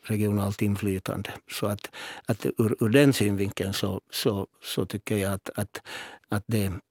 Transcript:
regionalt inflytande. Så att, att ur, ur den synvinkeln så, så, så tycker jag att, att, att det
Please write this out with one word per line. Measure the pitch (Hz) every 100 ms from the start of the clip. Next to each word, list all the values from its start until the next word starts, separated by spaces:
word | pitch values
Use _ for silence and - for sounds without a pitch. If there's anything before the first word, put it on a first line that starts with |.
regionalt | - 107 104 104 98 -
inflytande. | 104 101 104 95 - 95 98 - -
Så | - 101
att, | 104 - - - - -
att | 107 - -
ur, | 107 -
ur | 113
den | 135 143
synvinkeln | - 104 98 98 - 98
så, | 98 101 95 -
så, | - 120 98 - _
så | - - 92
tycker | 101 - 107
jag | 98
att, | 98 -
att, | - 104 - - - - - -
att | 104 -
det | 113 98 92 -